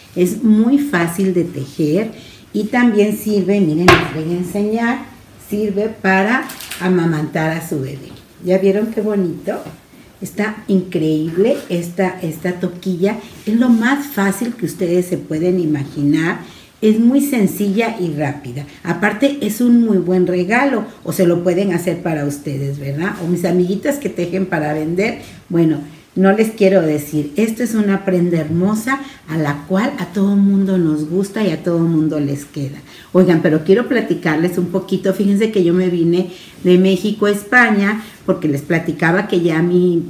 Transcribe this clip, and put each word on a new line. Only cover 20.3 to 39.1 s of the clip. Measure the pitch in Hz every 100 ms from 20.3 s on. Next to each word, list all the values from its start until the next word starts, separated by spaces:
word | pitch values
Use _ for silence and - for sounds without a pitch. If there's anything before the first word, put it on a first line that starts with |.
| 180 180 233 277 233 - -
o | -
se | - 175
lo | 175
pueden | 180 175 202
hacer | 170 180 170
para | 175 156 143
ustedes, | 143 156 139 139 139
¿verdad? | 139 143 190 -
O | 175
mis | 175 175
amiguitas | 180 180 202 294 285
que | 190
tejen | - 175 - 185
para | 160 151 156
vender. | 156 175 220 - - - -
Bueno, | 170 160 143 - - -
no | - 196
les | 208 220
quiero | - 190 190
decir, | 160 151 - 151 147 -
esto | 220 226
es | 240
una | 226 202 196 -
prenda | 180 175 170
hermosa | 151 165 190 214 233 277 - - -
a | 160
la | 147 143 -
cual | 190 254 285
a | 180
todo | 202 196 202
mundo | 196 196 190 185
nos | 160 151 151
gusta | 180 196 220
y | 202
a | 156
todo | 180 170
mundo | 165 160 156 151
les | 143 143 -
queda. | 151 135 - - - -
Oigan, | 180 180 165
pero | 170 156
quiero | 156 196 247
platicarles | 233 220 165 165 151 175 175
un | 175
poquito. | 190 - 190 196 185
Fíjense | 196 202 220
que | 208
yo | 170
me | 180 185
vine | 175 170 175 190 - - -
de | 180 180
México | 190 185 214 - 202
a |
España | 202 - - 233 202 202 214 - - -
porque | 185 151
les | 139
platicaba | - 165 165 147 165